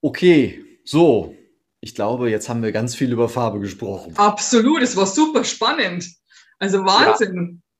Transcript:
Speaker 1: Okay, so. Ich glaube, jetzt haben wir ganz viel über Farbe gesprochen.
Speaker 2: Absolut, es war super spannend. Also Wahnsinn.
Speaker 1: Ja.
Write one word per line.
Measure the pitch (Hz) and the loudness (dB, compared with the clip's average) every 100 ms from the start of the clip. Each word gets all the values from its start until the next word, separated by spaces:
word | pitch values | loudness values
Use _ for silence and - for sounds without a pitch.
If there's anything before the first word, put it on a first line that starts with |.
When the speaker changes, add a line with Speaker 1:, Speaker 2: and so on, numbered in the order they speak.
Speaker 1:
Okay, | 147 - 180 160 110 - - _ | -4 2 4 4 4 -4 -20 _
so. | - 147 165 113 82 - _ _ _ _ | -4 4 4 4 -2 -14 _ _ _ _
Ich | - | -18
glaube, | - 104 123 120 | -6 -4 -2 -2
jetzt | 107 - | -2 -4
haben | 117 | -4
wir | 113 | -4
ganz | 104 120 | -4 -6
viel | 117 131 | -4 -2
über | 117 117 | 0 0
Farbe | 123 117 104 | 0 -4 -4
gesprochen. | 101 92 104 95 82 82 | -8 -8 -10 -10 -10 0
Speaker 2:
Absolut, | 208 208 - 233 233 320 | 2 2 0 2 4 2
es | 247 185 | 0 0
war | 190 | -2
super | - 311 277 | 2 2 2
spannend. | - - 226 311 196 175 175 _ _ _ _ _ | -2 -4 -2 -2 -4 -6 -12 _ _ _ _ _
Also | 196 196 | -2 0
Wahnsinn. | 190 190 415 427 208 180 175 - | 2 4 4 2 0 -2 -8 -10
Speaker 1:
Ja. | _ _ | _ _